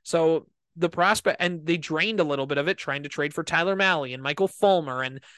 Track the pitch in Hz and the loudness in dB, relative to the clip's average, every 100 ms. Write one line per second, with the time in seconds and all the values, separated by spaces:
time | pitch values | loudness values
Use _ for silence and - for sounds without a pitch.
0 | - 170 160 160 - _ _ 165 170 175 | -2 2 4 2 -2 _ _ -4 -2 2
1 | 185 214 196 - 175 170 156 175 143 160 | 2 2 0 0 -2 -2 -2 -2 -2 -2
2 | 208 214 151 139 135 143 156 190 - 139 | 0 0 0 0 -2 -2 0 -2 -4 -6
3 | 143 - 147 165 160 165 180 196 190 165 | -6 -4 -4 -4 -2 0 2 2 2 0
4 | 131 127 139 151 190 - 202 185 143 127 | -2 -6 -4 0 -2 2 4 4 2 -4
5 | 131 131 - | -6 -8 -18